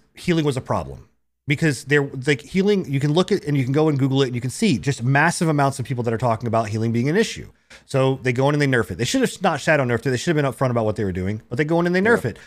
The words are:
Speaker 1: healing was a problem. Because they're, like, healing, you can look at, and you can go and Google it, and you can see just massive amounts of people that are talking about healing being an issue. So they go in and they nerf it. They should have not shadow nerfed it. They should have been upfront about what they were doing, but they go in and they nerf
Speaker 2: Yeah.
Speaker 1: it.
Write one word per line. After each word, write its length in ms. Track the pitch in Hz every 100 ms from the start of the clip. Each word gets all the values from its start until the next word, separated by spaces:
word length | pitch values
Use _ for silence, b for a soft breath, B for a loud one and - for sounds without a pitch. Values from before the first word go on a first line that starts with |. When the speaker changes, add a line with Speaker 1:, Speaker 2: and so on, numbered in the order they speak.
| _
Speaker 1:
healing 300 | - - 165
was 120 | 151 127
a 60 |
problem. 460 | - 107 67 65 - _ _ _ -
Because 360 | 147 165 127
they're, 260 | 131 147 139 135 131
like, 140 | 147
healing, 500 | - 185 196 202 151
you 80 | 139
can 140 | 147
look 180 | 156 180
at, 140 | 196
and 120 | 147 143
you 60 |
can 100 | 127
go 160 | 139 156
and 80 | 139
Google 240 | 135 135
it, 40 | 131
and 80 |
you 60 | 123
can 100 | 127
see 280 | - 220 113
just 260 | 135 135
massive 420 | 123 139 165 - 160
amounts 320 | 147 139 131
of 80 | 120
people 160 | 123
that 100 | 117
are 60 | 113
talking 300 | 127 110 120
about 200 | 110 107
healing 200 | 110 113
being 180 | 117 131
an 80 | 185
issue. 320 | 214 - - _ B B
So 340 | - 135 131 135
they 100 | 123
go 160 | 123 135
in 80 | 147
and 60 |
they 40 | 143
nerf 240 | 127 104
it. 60 | 82
They 80 |
should 160 | 123 269
have 220 | 233 -
not 180 | 185 151
shadow 240 | - 151
nerfed 220 | 127 117 139
it. 40 |
They 60 | 123
should 180 | -
have 80 | 151
been 100 | 139
upfront 180 | - 131
about 160 | 117 107
what 100 | 104
they 80 |
were 80 | 101
doing, 300 | 90 92 107 -
but 80 | 123
they 80 |
go 140 | 151 165
in 80 | 175
and 80 |
they 60 | 180
nerf 240 | 208 233
Speaker 2:
Yeah. 60 | 120
Speaker 1:
it. 80 | -